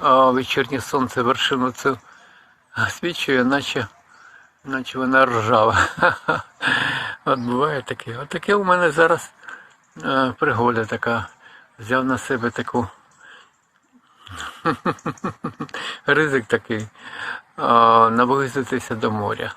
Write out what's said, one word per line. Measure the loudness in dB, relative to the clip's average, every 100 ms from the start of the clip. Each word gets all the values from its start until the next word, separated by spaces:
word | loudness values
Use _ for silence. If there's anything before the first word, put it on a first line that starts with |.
а, | 4 6 6
вечірнє | 4 0 -2 -2 -4
сонце | -4 -2 -2 0
вершину | 0 0 0 0 -2
цю | -2 -2 -2 -8 -20 -20 _ _ _ _ -4 -4
освічує, | -2 -6 -4 0 2
наче, | 2 0 -2 -6 -6 _ _ -20 -20 -20 _ _
наче | -10 -8 -8 -4
вона | 2 4 4
ржава. | 2 2 4 4 2 0 2
<laughs> | 0 0 -4 -4 -6 -8 -4 -2 -2 -4 -8 -8
От | -4 -2
буває | -2 -2 -2 -4
таке. | -8 -10 -10 -12
От | -10
таке | -8 -2
у | 0
мене | 2 2 2
зараз, | 4 4 2 -4 _ -20 -20 -20 _ _ -12
е, | -4 0 0 0
пригода | -2 2 2 0
така. | -4 -4 -2 -4 -6 _ -20 -20 _ _
Взяв | -4 -2
на | 0 -4
себе | -4 -4 -4
таку | -6 -4 -4 -4 -8 _ _ -20 -20 _ _ _ _ _ _ _ _ -20 -14 -14 -6
<laughs> | -4 -4 -4 -6 -8 -8 -10 -10 -12 -10 -12 -10 -12 -8 2
ризик | 2 4 0 0
такий, | -4 -2 -6 -6 _ -20 -14 -12 -12 _ -6
а, | 4 6 8 8 6
наблизитися | 4 2 2 0 -4 -4 -4 -4
до | -4 -2
моря. | -2 -4 -6 -8